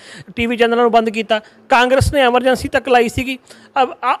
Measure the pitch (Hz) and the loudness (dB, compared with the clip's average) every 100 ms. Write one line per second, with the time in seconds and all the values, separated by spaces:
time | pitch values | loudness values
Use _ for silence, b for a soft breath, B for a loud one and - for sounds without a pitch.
0 | B 180 196 240 233 233 233 233 240 226 | B -20 -16 -6 -4 0 0 2 2 2
1 | 220 214 208 214 b b - 240 247 269 | 0 -6 -4 -4 b b -2 0 2 2
2 | - 294 247 247 262 247 277 269 254 247 | 0 2 2 2 0 -2 -2 -4 2 2
3 | 233 269 254 254 B B B 277 262 - | 2 -4 -8 -10 B B B -2 -2 -2
4 | 247 - | -4 -4